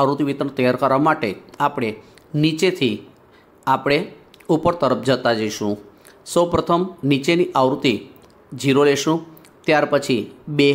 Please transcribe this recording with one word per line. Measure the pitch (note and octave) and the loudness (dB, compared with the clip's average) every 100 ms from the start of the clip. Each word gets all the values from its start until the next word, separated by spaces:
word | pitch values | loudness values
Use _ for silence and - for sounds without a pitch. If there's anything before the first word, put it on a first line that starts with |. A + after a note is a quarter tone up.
આવૃત્તિ | C#3 C#3+ C#3+ | 0 0 -2
વિતરણ | C#3 C#3 C3 | -2 -6 -2
તૈયાર | B2+ B2 | 0 0
કરવા | C3+ C3+ D#3 | 0 2 2
માટે | D#3 G#2+ F2+ - - D3 | 0 -2 -6 -14 -4 -2
આપણે | C#3+ A2+ G#2 - - - D3 | -2 -6 -6 -14 -20 -8 0
નીચેથી | D#3 D#3 F#3 F3+ B2+ G#2 - - _ _ _ _ - | 0 2 0 0 -2 -2 -8 -20 _ _ _ _ -2
આપણે | C3 C#3 D3 G#3+ - - - - | -2 0 0 -2 -12 -20 -20 -2
ઉપર | D#3+ E3+ E3+ | 0 0 0
તરફ | C3 A#2 B2 | 0 0 0
જતા | B2 B2 A2+ | 0 0 0
જઈશું. | G#2+ - G#2 G#2 - - - - - | -2 -4 -6 -6 -10 -20 -20 -20 -4
સૌપ્રથમ | E3+ F3 E3+ D#3+ E3+ F#3+ - C3+ | 0 0 0 0 -2 -2 -4 -2
નીચેની | C#3 C3+ E3+ F3 - | 0 2 0 0 2
આવૃત્તિ | C3 C#3+ C#3 G2+ - - - _ _ C3+ | 0 2 0 0 -4 -20 -20 _ _ -6
ઝીરો | C3+ C3+ | 0 4
લેશું, | D3 C#3 D#3+ E3 - - - _ - | 4 2 0 -2 -4 -18 -20 _ 0
ત્યાર | D3+ D3 | 2 2
પછી | C#3+ - A#2+ G#2 - - D3 | 0 0 -2 -4 -12 -8 2
બે, | C#3+ | 2